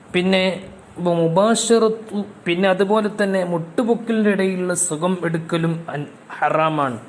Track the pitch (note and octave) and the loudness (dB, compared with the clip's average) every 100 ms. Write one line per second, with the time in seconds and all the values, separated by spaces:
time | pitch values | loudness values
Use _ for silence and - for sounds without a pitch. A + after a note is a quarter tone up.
0 | - F3+ F3+ F#3+ F#3 F3 - - - - | -4 0 2 2 2 -2 -8 -20 -18 -4
1 | F3 E3+ E3 E3 G#3 A3+ - A3+ A3+ A3 | 0 2 2 4 4 2 2 4 4 0
2 | - G3+ G3 - - F3 F#3+ F#3 G3 A3 | -6 -8 -8 -8 -4 2 2 2 2 2
3 | G#3+ G#3 G3+ G3 F3+ E3+ E3 - A3+ A#3 | 0 -2 0 0 0 -2 -4 -2 0 0
4 | - A3 G#3 F#3+ F#3+ F#3 F3+ F3 - D3+ | 0 0 2 2 0 -2 -2 -2 -2 -2
5 | F3 F#3 E3+ E3 D#3+ E3+ E3 E3 E3 D3 | -2 -2 -2 -4 -2 -2 -2 -2 -6 -8
6 | D3 - - - D3+ D3+ D#3+ D#3 C#3 A#2 | -10 -14 -18 -4 0 2 2 2 -2 -4